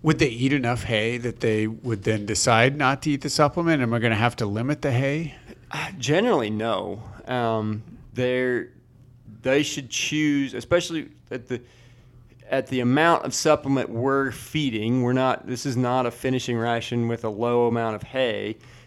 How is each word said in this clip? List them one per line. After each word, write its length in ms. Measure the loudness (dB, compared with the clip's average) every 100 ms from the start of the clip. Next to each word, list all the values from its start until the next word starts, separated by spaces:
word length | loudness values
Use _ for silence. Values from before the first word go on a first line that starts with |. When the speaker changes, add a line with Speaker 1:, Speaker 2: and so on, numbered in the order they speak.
Speaker 1:
Would 160 | 2 4
they 100 | 2
eat 240 | 2 2
enough 320 | 2 2 -2
hay 320 | 0 0 0 -2
that 220 | -4 -2
they 260 | 0 2 0
would 360 | -4 -6 -4
then 200 | 0 -2 0
decide 500 | 0 4 6 4 4
not 260 | 0 0
to 80 | -2
eat 120 | -2
the 80 | -2
supplement? 520 | 2 2 2 0 2
Am 100 | 2
I 40 | 2
gonna 160 | 2
have 220 | 4 2 0
to 100 | -4
limit 360 | -2 -2 -2
the 100 | 0
hay? 420 | 0 0 -2 -6 -10 -20 -20 -12
Speaker 2:
Uh, 180 | -8 -8 -6
generally, 520 | 0 2 4 2 0
no. 520 | -2 -2 -2 -2 -8 -12 -16 -6
Um, 560 | -2 0 0 -2 -6 -8 -20 -14
they're, 560 | -4 0 0 0 -2 -4 -14 _ -20 -20 -20 -20 -6
they 220 | 2 2
should 260 | 2 -4 -8
choose, 640 | -6 -2 0 2 2 -2
especially 540 | -6 0 0 2 -6 -8 -16 -12
at 180 | -12 -8
the, 120 | -8 -8 -20 -20 -20 -20 -20 -20 -20 -4
at 160 | -4 -2
the 140 | 0
amount 440 | 2 4 4 4
of 80 | 0
supplement 540 | -2 4 4 4 0 0
we're 420 | -2 0 0 -2
feeding. 720 | -6 -6 -2 -2 0 0 2
We're 120 | 2
not, 320 | 2 2 0 -4
this 180 | -6
is 120 | -2 0
not 280 | 0 2 0
a 40 |
finishing 460 | -2 -2 -2 -2 -2
ration 500 | 0 -2 -2 -2 -2
with 160 | -2
a 40 | -4
low 360 | -2 0 2 2
amount 300 | 2 -2 -4
of 60 |
hay. 560 | -6 -2 -2 -2 -6 -8 -14 -20